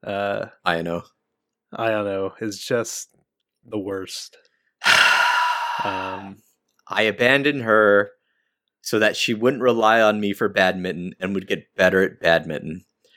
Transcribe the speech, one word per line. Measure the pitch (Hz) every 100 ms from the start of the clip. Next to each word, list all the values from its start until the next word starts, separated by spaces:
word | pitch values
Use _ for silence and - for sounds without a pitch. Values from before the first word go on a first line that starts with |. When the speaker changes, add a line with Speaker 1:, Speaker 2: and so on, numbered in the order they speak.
Speaker 1:
uh, | - 101 101 104 - - 92
Speaker 2:
Ayano. | 85 85 85 - _ _ _ _ _ _
Speaker 1:
Ayano | 107 113 107 101 98 98 -
is | 113 95 -
just | 123 110 - - _ _ _ _ _
the | 117 110
worst. | 98 98 95 - - - _ _ _ _
Speaker 2:
<sighs> | - - - - - - - - - -
Speaker 1:
Um, | 101 95 95 95 98 98 _ _ _ _ -
Speaker 2:
"I | 98
abandoned | 110 101 120 139 143 139
her | 113 107 107 101 104 _ _ _ _ _ _ _
so | - 110
that | 107 -
she | -
wouldn't | 110 120 135
rely | 123 117 110 113
on | 107 107
me | 101
for | 98 107
badminton | 104 92 92 90 85 90 -
and | 92
would | 98 90
get | 92 - -
better | 98 95
at | 95 -
badminton. | 85 82 78 76 78 85 - _ _